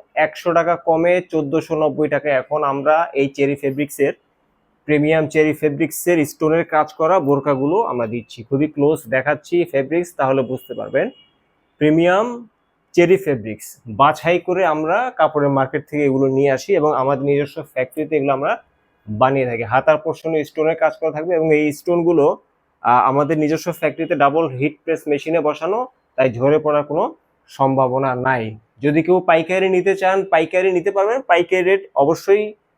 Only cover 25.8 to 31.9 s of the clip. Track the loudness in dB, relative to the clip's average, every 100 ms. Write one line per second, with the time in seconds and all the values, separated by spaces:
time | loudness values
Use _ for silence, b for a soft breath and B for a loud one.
25.8 | -6 _ _ -2 -2 2 2 2 2 -2
26.8 | -2 -2 -4 -6 _ _ _ -2 0 2
27.8 | 0 0 -2 -2 -2 -2 -4 -10 _ _
28.8 | 0 0 2 2 4 2 2 0 2 0
29.8 | 0 0 0 0 0 0 2 0 0 0
30.8 | 0 0 0 -2 0 0 2 0 2 0
31.8 | 0